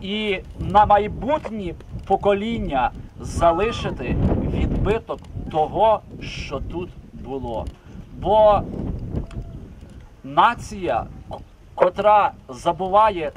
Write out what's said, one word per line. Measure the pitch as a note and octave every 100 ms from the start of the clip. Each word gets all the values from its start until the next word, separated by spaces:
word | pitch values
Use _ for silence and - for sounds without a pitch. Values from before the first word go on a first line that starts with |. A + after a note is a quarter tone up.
і | F#3+ G#3+ G#3+ F#3+ - -
на | - G3+ G#3
майбутні | G#3 G#3 D#3 G#3+ D4+ - A3 F3 D#3 - - -
покоління | G3 G3+ G3 A3 A3+ G#3 C4+ B3 - - -
залишити | - - E3+ E3+ A3 A3+ - - - - - - -
відбиток | - - - F#3+ A3+ - D3 - - -
того, | - D3+ D3 A3 G#3 - -
що | - - - C3+ -
тут | E3 F3+ - -
було. | A2+ A#2+ C3+ B2 A2+ - - - - - -
Бо | E3+ G#3+ G#3+ G3+ - - - - - - - - - - - - - - - -
нація, | C3+ D3 G#3 A#3 - G#3 E3+ A#2 - - -
к-, | - - - - -
котра | F3+ F#3+ G#3 G#3 F#3+ - -
забуває | B2 F3 E3+ F#3+ G3+ A3 F3+ D3